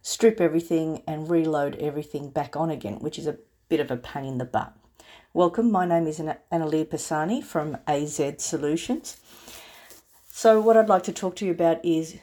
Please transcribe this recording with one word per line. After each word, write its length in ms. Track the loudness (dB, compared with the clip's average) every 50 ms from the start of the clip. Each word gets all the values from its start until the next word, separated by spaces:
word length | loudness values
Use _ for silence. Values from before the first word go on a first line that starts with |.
strip 360 | _ -10 -2 4 4 4 6 4
everything 640 | 0 2 2 0 -2 0 -2 0 0 -2 -6 -8 -8
and 240 | -10 -8 -8 -4 0
reload 460 | 0 2 2 2 0 0 -2 -2 -4
everything 520 | -4 -6 -4 -4 -6 -10 -8 -8 -8 -8 -6
back 280 | -6 -6 -6 -4 -4
on 120 | -4 -2 -2
again, 300 | -4 -6 -8 -10 -10 -8
which 200 | -8 -8 -8 -6
is 80 | -6
a 120 | -6 -6 -6 _ _ _ _ _ _
bit 100 | 0 0
of 100 | 0 -2
a 60 | -4
pain 300 | -8 -8 -10 -10 -8 -8
in 100 | -6 -6
the 80 | -6 -6
butt. 320 | -4 -4 -4 -4 -6 _ _ _ _ _ _ -20 -20 -20 -20 _ _
Welcome, 400 | _ 2 2 2 2 2 2 2
my 140 | 2 2 2
name 200 | 2 2 2 2
is 140 | 0 -4 -6
Ana-, 160 | -6 -8 -8 -10 _ _
Analia 380 | -2 -2 0 0 0 -2 -2 -2
Pisani 500 | -6 -8 -6 -4 -2 -2 0 -2 -2 -4
from 380 | -6 -4 -4 -4 -4 -4 -8 -8 _ -2
A 160 | -2 0 -2
Z 300 | -4 -2 -2 -2 -2 -2
Solutions. 800 | -6 -6 -6 -4 -2 -2 -2 -2 -2 -2 -4 -4 -4 -6 -12 -18 -18 _ -20 -20 -20 -20 -20 -20 -20 -20 -20 -20 -20 -20 -20 -20 -20 _ _ _ _ _ _
So 300 | -12 4 6 8 8 8
what 160 | 6 8 6
I'd 140 | 6 8 6
like 140 | 4 4 2
to 80 | -2
talk 240 | -6 -4 -6 -6 -4
to 100 | -2 -2
you 60 | -2
about 300 | 0 2 2 2 2 2
is 360 | 0 0 0 0 -2 -4 -12 -20